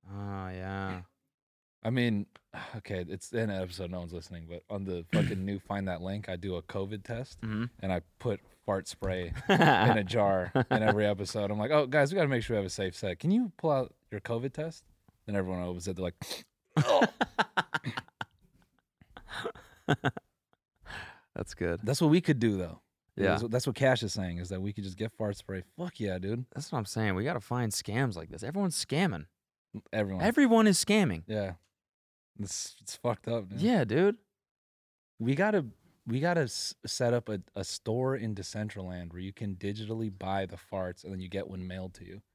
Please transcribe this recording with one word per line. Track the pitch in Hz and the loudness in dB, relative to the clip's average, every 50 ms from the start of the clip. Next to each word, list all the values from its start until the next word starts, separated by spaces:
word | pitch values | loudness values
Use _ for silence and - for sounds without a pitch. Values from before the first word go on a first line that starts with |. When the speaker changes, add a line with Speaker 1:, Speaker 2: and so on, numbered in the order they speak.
| _ 95 | _ -12
Speaker 1:
Oh, | 98 98 101 101 98 98 95 92 | -12 -10 -8 -6 -6 -6 -8 -8
yeah. | 92 92 92 95 95 98 95 95 95 90 90 _ _ _ _ _ _ _ _ _ _ _ _ _ _ _ _ | -8 -8 -6 -6 -4 -4 -4 -4 -6 -8 -10 _ _ _ _ _ _ _ _ _ _ _ _ _ _ _ _
Speaker 2:
I | 110 | -2
mean, | 123 127 120 120 110 101 101 _ _ - _ _ | 0 2 2 2 2 0 -2 _ _ -20 _ _
<sighs> | - - - - - 113 | -14 -14 -14 -12 -12 -14
okay, | - - 107 92 90 78 | -8 -6 -4 -4 -4 -4
it's | 92 98 - - | -8 -10 -10 -6
an | - 117 113 107 | -2 0 0 0
episode, | 98 95 92 90 87 90 95 87 | 0 -2 -4 -6 -6 -8 -8 -6
no | 90 90 | -6 -8
one's | 87 85 | -8 -8
listening, | 85 85 80 - - 85 82 82 | -10 -10 -10 -12 -14 -14 -12 -12
but | 85 87 _ _ | -14 -14 _ _
on | 110 101 98 | -8 -6 -4
the | 95 90 87 82 - - | -4 -4 -6 -4 0 2
fucking | 165 - 131 104 95 92 | 2 2 2 0 -2 -2
new | 98 101 98 | -2 -4 -4
Find | - - 101 101 98 95 | -4 -4 -4 -2 -2 -2
That | 87 82 | -4 -4
Link, | 87 92 98 104 101 - | -4 -6 -6 -6 -6 -6
I | 92 | -8
do | 87 90 101 92 | -6 -4 -4 -4
a | 85 80 | -4 -6
covid | - - 98 95 98 107 104 98 | -6 -6 -6 -4 -4 -6 -10 -8
test, | - 117 113 131 - - - | -8 -8 -8 -8 -10 -12 -10
Speaker 1:
Mm-hmm. | - 110 107 107 117 123 _ - | -8 -6 -4 -4 -4 -6 _ -6
Speaker 2:
and | - 95 92 | -2 -2 -2
I | 87 82 _ _ _ | -2 -2 _ _ _
put | - 123 104 95 _ - - _ _ | -2 -2 -2 -2 _ -18 -20 _ _
fart | - 101 95 - - | -2 0 0 -2 -6
spray | - _ - 95 92 92 90 85 82 - | -10 _ -4 -2 -2 -2 -2 -4 -6 -8
Speaker 1:
<laughs> | - - | 2 4
Speaker 2:
in | 196 - | 6 8
a | - - 135 104 104 120 123 110 101 | 8 8 8 8 8 6 6 6 2
jar | 90 101 117 101 98 98 95 90 87 - 131 123 - | 2 4 4 6 6 6 4 2 2 2 2 2 4
in | 135 117 110 | 2 4 4
every | 107 104 104 104 | 4 4 4 4
episode. | 104 104 95 101 95 - 110 101 101 | 2 2 0 -2 -4 -2 -2 0 0
I'm | 104 107 | 0 0
like, | 104 127 | 0 4
"Oh, | 151 151 147 | 4 4 4
guys, | 127 131 151 139 139 | 4 4 4 4 4
we | 180 | 4
gotta | 196 165 143 | 2 2 4
make | 135 120 110 | 2 0 0
sure | - 120 | 2 0
we | 104 | 0
have | 98 | 0
a | 92 | 0
safe | - - 101 92 90 | -2 -2 -2 -4 -4
set. | - - 98 87 - | -4 -4 -4 -4 0
Can | - 160 | 2 2
you | 196 233 254 202 - - | 4 4 2 0 -4 -2
pull | - 160 | 0 2
out | 147 135 127 - - _ _ _ | 2 2 0 -2 -6 _ _ _
your | - 101 | -10 -8
covid | - - 117 117 123 135 - | -4 -2 -2 -2 -2 -4 -4
test?" | - 156 165 160 - _ _ _ _ _ _ _ _ _ - | -4 -8 -8 -8 -12 _ _ _ _ _ _ _ _ _ -2
And | 104 101 | 0 0
everyone | 92 92 92 90 90 | 0 0 -2 -2 -2
opens | 87 90 90 85 98 | -4 -4 -4 -4 -6
it, | 90 | -4
they're | 85 92 | -2 -4
like, | 87 - _ - - - - - _ _ _ _ _ _ - | -4 -4 _ -10 -10 -10 -12 -12 _ _ _ _ _ _ 0
<laughs> | |
"Oh." | - - 220 - - - - - - - - - 220 - _ - 185 _ - - - - - - - - _ _ - _ _ _ _ _ _ _ _ _ _ _ _ _ _ _ - _ _ - - - - - - - - - - - - _ _ - | 4 4 6 4 4 4 2 -2 -4 -4 0 -4 -4 0 _ -4 -4 _ -6 -6 -6 -6 -8 -8 -10 -12 _ _ -14 _ _ _ _ _ _ _ _ _ _ _ _ _ _ _ -20 _ _ -20 -16 -12 -12 -8 -8 -8 -10 -10 -20 -20 -20 _ _ 0
Speaker 1:
<laughs> | 143 - - 123 - - _ _ _ _ _ _ _ _ _ _ _ _ _ - - - - - - - _ _ _ | 0 2 2 -2 -2 -2 _ _ _ _ _ _ _ _ _ _ _ _ _ -14 -12 -12 -12 -14 -16 -20 _ _ _
That's | - - - - | -8 -8 -8 -4
good. | - 90 85 85 98 110 | -2 -2 -2 0 -2 0
Speaker 2:
That's | 107 139 - | -2 0 4
what | 170 151 | 6 6
we | 151 180 | 6 6
could | 170 - 147 120 | 6 4 2 4
do, | 113 113 104 95 | 4 2 2 2
though. | 90 82 82 - _ _ _ _ _ _ _ - | -2 -6 -8 -14 _ _ _ _ _ _ _ 0
Speaker 1:
Yeah. | 98 95 | 2 4
Speaker 2:
That's | 85 76 117 | 4 2 0
what, | 117 | 0
that's | 110 127 - 143 | 0 0 0 0
what | 110 | 0
Cash | - 139 131 131 117 117 | 4 4 4 4 4 2
is | 101 - | -4 -4
saying, | 107 95 90 85 87 | -4 -4 -4 -4 -4
is | 87 87 | -6 -4
that | 95 92 | -4 -4
we | 95 104 104 | -4 -4 -4
could | - 101 | -6 -8
just | 95 92 98 | -8 -6 -6
get | 110 107 | -6 -6
fart | _ _ 113 104 101 - | _ _ -4 -4 -4 -4
spray. | - - 98 92 90 _ _ - | -8 -8 -8 -8 -8 _ _ -10
Fuck | 175 180 - - | -10 -10 -6 -4
yeah, | 113 101 92 92 | -4 -2 -2 -2
dude. | 90 98 113 123 127 _ - | -2 -4 -4 -4 -6 _ -10
Speaker 1:
That's | - 147 - | -12 -10 -6
what | - 135 | -4 -4
I'm | 107 | -4
saying. | - - 113 110 104 95 | -4 -2 0 0 0 0
We | 92 107 | 0 0
gotta | 139 175 120 | -2 -4 -4
find | 104 - 120 123 120 110 | -4 -4 -2 0 0 0
scams | 101 - - - 101 120 139 127 98 | -2 -4 -6 -4 -2 0 0 0 -2
like | 85 80 82 | -6 -10 -10
this. | 71 78 85 | -12 -8 -8
Everyone's | 117 156 196 202 185 151 - - | -6 -2 -2 -2 0 -2 -2 -4
scamming. | _ - 151 196 180 107 80 73 - _ _ _ _ _ _ _ _ _ 113 - - | _ 0 2 2 2 0 -2 -6 -10 _ _ _ _ _ _ _ _ _ -14 -12 -4
Speaker 2:
Everyone. | - 110 104 98 95 92 - | -2 0 0 0 0 2 2
Speaker 1:
Everyone | 208 247 - 285 247 226 226 220 214 | 2 6 6 6 8 8 8 8 8
is | 190 - - | 6 4 4
scamming. | - 208 220 196 139 90 80 82 - | 4 4 4 4 4 2 -2 -4 -4
Speaker 2:
Yeah. | 107 107 101 95 87 - _ _ _ _ _ _ _ _ _ _ _ _ _ _ _ - | -2 -2 -2 -2 -6 -10 _ _ _ _ _ _ _ _ _ _ _ _ _ _ _ -8
It's, | 101 95 - - - - - - | -8 -6 -6 -8 -8 -8 -12 -16
it's | - - - | -14 -14 -14
fucked | - - 123 117 - - - | -2 0 0 0 0 -2 -4
up, | 117 117 101 92 | -4 -4 -4 -6
man. | 101 120 | -4 0
Speaker 1:
Yeah, | 160 226 247 202 131 | 2 4 4 4 4
dude. | 104 107 147 185 202 220 - _ _ _ _ _ _ _ _ _ _ _ _ _ _ _ _ _ _ _ _ | 4 4 4 6 4 4 2 _ _ _ _ _ _ _ _ _ _ _ _ _ _ _ _ _ _ _ _
Speaker 2:
We | 113 120 139 | 0 0 2
gotta, | 147 190 214 214 196 143 113 - _ _ _ _ _ _ - | 4 2 4 4 2 0 0 -10 _ _ _ _ _ _ -2
we | 113 131 | -2 0
gotta | 147 175 175 165 | 2 2 2 2
s-, | 147 113 - - - - - _ _ | 2 0 -2 -6 -6 -6 -8 _ _
set | 110 - - 127 117 120 | -8 -2 0 2 4 2
up | 123 113 - | 2 0 -2
a, | 107 98 87 _ _ | -4 -6 -6 _ _
a | 101 95 | -8 -6
store | - - - _ - 110 123 127 131 135 | -6 -8 -6 _ -2 0 0 0 0 0
in | 127 107 113 107 | -2 -2 -4 -4
Decentraland | 98 92 - - 107 107 107 - 104 92 90 90 90 87 87 82 | -6 -8 -8 -6 -6 -6 -6 -6 -8 -8 -8 -8 -8 -10 -10 -10
where | 87 | -10
you | 92 95 98 | -10 -10 -8
can | - 113 101 95 | -6 -6 -6 -6
digitally | 87 - 101 104 107 110 104 113 113 113 110 98 95 | -4 -4 -6 -4 -4 -6 -6 -4 -4 -4 -4 -4 -6
buy | 95 95 98 98 95 | -4 -2 -2 -2 -2
the | 90 95 92 | -4 -8 -14
farts | - _ - 95 92 90 90 - - | -14 _ -6 -4 -4 -4 -6 -10 -12
and | 90 98 | -10 -10
then | 92 | -8
you | 92 90 | -8 -6
get | 90 98 95 - | -6 -6 -6 -6
one | 95 92 90 92 | -8 -8 -8 -8
mailed | 92 95 92 92 90 | -8 -8 -10 -10 -12
to | - - | -14 -18
you. | 87 92 101 - _ | -16 -16 -18 -18 _